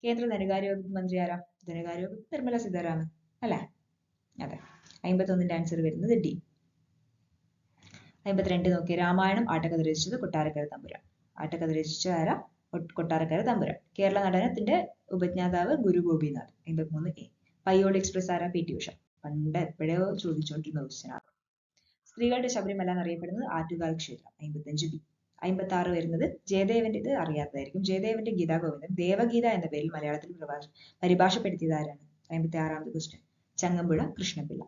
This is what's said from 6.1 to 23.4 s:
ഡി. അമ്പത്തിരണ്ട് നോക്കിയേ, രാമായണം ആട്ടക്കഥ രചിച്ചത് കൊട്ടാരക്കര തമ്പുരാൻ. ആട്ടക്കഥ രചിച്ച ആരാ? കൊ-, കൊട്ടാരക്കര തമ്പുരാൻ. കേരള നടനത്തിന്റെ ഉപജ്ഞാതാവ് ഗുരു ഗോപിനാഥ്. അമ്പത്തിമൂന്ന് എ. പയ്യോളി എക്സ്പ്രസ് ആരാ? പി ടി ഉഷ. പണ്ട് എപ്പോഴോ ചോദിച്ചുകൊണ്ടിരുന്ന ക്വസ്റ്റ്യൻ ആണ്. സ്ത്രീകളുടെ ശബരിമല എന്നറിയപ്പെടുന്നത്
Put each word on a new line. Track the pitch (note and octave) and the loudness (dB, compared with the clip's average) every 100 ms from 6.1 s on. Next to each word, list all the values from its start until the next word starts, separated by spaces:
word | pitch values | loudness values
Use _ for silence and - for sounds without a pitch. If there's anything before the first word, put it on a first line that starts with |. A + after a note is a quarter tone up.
ഡി. | A#3 D#3+ - - _ _ _ _ _ _ _ _ _ _ _ _ _ - - - _ G3+ | 2 2 -4 -12 _ _ _ _ _ _ _ _ _ _ _ _ _ -20 -20 -20 _ 0
അമ്പത്തിരണ്ട് | F#3+ F#3 F3+ F#3 | 2 4 4 4
നോക്കിയേ, | F3 D#3+ E3+ | 2 2 2
രാമായണം | F3 F#3 F#3+ G3 A#3 | 4 4 4 2 2
ആട്ടക്കഥ | E3 E3 E3 | 0 0 2
രചിച്ചത് | D#3+ D#3 F#3 B3 | 2 0 -2 -2
കൊട്ടാരക്കര | F#3+ D#3 D#3 D3 | -2 0 0 -2
തമ്പുരാൻ. | D3 C#3 C#3+ - _ _ _ - | -6 -8 -14 -16 _ _ _ -10
ആട്ടക്കഥ | D#3 E3 E3 | -8 -4 0
രചിച്ച | D#3 D#3 D#3+ F#3 | 0 -2 -2 0
ആരാ? | E3+ E3 D4 - _ _ | 2 2 0 -4 _ _
കൊ-, | F3 E3 | -8 -6
കൊട്ടാരക്കര | - E3 D#3+ D#3+ D#3+ | -4 0 0 2 0
തമ്പുരാൻ. | A3+ G#3+ D3 - _ - | 2 0 0 -4 _ 0
കേരള | G3 G3+ | 2 4
നടനത്തിന്റെ | F#3+ F#3 A#3 A#3 G#3 E4+ - - - | 2 2 2 0 2 2 0 -10 -6
ഉപജ്ഞാതാവ് | F#3 F3 F3+ F3+ F3+ F#3 D4+ | 0 0 0 0 2 2 2
ഗുരു | G#3 F3 | 4 4
ഗോപിനാഥ്. | E3+ D#3+ D3 B2+ - _ - | 4 2 2 -2 -10 _ -4
അമ്പത്തിമൂന്ന് | D#3+ D#3 D#3 F3 - | -2 -2 -4 -4 -6
എ. | - _ _ _ - | -14 _ _ _ 4
പയ്യോളി | F#3+ G3 F#3+ | 6 6 4
എക്സ്പ്രസ് | F#3 F#3+ F3+ | 2 -2 0
ആരാ? | F3 F3 | 0 0
പി | F3 E3 | -2 -2
ടി | |
ഉഷ. | - - - _ _ | -4 -6 -12 _ _
പണ്ട് | D3 D3 D3+ D#3+ | -6 -2 0 0
എപ്പോഴോ | E3+ - D#3 E3+ F#3+ | -2 -2 0 2 0
ചോദിച്ചുകൊണ്ടിരുന്ന | - F3 D#3 D3+ D3+ D3+ D3+ | 0 -2 -2 -2 -4 -4 -6
ക്വസ്റ്റ്യൻ | C3 - C3+ | -6 -10 -12
ആണ്. | B2 _ _ _ _ _ _ _ _ _ | -14 _ _ _ _ _ _ _ _ _
സ്ത്രീകളുടെ | - A#3+ B3 B3 | 0 2 2 0
ശബരിമല | A#3+ G3 G3 F3+ | -2 -2 -2 0
എന്നറിയപ്പെടുന്നത് | F3+ F3 E3+ E3+ G3+ | 0 -2 -4 -4 -6